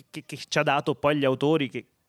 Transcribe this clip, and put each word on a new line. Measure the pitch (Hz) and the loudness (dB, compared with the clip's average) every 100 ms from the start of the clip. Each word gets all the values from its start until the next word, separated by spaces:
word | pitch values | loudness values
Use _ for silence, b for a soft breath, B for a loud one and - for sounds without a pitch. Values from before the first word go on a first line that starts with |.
| _ | _
che, | 156 - | -16 -14
che | 147 | -14
ci | - 156 | -4 0
ha | |
dato | 147 139 156 | 2 0 0
poi | 135 147 151 | 0 0 2
gli | |
autori | 135 131 143 160 131 | 2 2 2 2 0
che, | 123 - _ | -6 -14 _